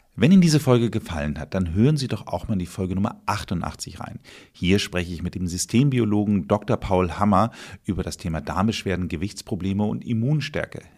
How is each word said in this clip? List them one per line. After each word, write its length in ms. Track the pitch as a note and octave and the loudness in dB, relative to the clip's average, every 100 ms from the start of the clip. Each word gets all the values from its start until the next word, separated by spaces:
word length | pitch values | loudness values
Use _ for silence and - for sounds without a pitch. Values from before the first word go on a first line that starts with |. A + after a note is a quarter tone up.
| _ - | _ 2
Wenn 160 | C3 | 6
Ihnen 100 | D3 | 8
diese 180 | E3 D3+ | 8 4
Folge 300 | C3 B2 A#2 | 4 4 4
gefallen 480 | A2 - D#2 D2 C#2 | -2 -6 -6 -4 -6
hat, 160 | C#2+ | -4
dann 180 | F#2+ E2+ | -2 0
hören 240 | F#2 C3 D3+ | 4 4 4
Sie 100 | B2 | -2
doch 200 | A2 - | -6 -6
auch 200 | - - | -8 -4
mal 60 | |
in 60 | G2 | -4
die 80 | E2+ | -4
Folge 280 | - F#2 | -4 -4
Nummer 280 | F#2+ G2+ - | -2 -2 -4
achtundachtzig 760 | - G2+ - F2 - - - F2+ | -6 -6 -4 -6 -6 -8 -14 -12
rein. 180 | - - - - - | -14 -14 -18 -20 -20
Hier 260 | - F2 G2+ | -4 2 2
spreche 360 | - F2 E2+ | 2 -4 -4
ich 80 | D#2+ | -6
mit 120 | E2+ | -6
dem 120 | F2 F2+ | -4 -4
Systembiologen 1000 | F2 - A#2 C#3+ B2+ G#2+ G#2 G#2 G2+ - | -4 0 2 4 2 2 2 2 0 2
Doktor 300 | G#2 - G#2 | -2 0 -2
Paul 360 | - F#2 F2+ | 2 2 2
Hammer 400 | D#2+ G#2 F#2+ A2+ - - - - | 0 2 4 2 -2 -18 -12 -6
über 160 | F2 | -6
das 160 | D#2+ - | -6 -6
Thema 240 | F2 D2+ | -6 -6
Darmbeschwerden, 680 | D#2 D#2+ G#2+ G#2 G2 F2+ E2+ | -4 0 0 0 -4 -4 -4
Gewichtsprobleme 720 | - G2 - - F#2 F#2+ G2 | -6 -6 -8 -8 -6 -2 -2
und 220 | G#2 - | -2 -4
Immunstärke. 760 | - A2+ B2+ D3+ B2 - - - - | -4 -2 0 -2 -2 -6 -8 -12 -18